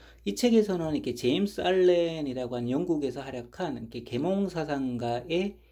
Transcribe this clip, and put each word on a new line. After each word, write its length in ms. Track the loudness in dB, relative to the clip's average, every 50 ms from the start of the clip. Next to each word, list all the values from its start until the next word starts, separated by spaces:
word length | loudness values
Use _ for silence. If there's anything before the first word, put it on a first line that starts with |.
| -20 -20 -20 -10 -6
이 120 | -6 -4
책에서는 580 | 2 4 6 6 6 6 4 0 -2 -2 -2 -2
이렇게 200 | -2 -2 -4 -6
제임스 460 | 0 0 2 2 2 2 0 -2 -2
알렌이라고 960 | 0 2 4 6 6 6 6 6 4 0 0 -4 -4 -4 -4 -4 -6 -4 -4
하는 140 | -4 -2 0
영국에서 500 | 0 0 0 0 0 0 0 -2 -4 -4
활약한 560 | -8 -8 -8 -10 -10 -12 -8 -6 -6 -6 -6
이렇게 300 | -6 -10 -10 -10 -12 -10
계몽사상가의 1500 | -6 -4 -2 -2 0 0 0 0 -2 -2 -4 -4 -2 -2 -2 -2 -2 -4 -2 -2 -2 -2 -4 -4 -2 -2 0 0 -2 -4 -10 _ _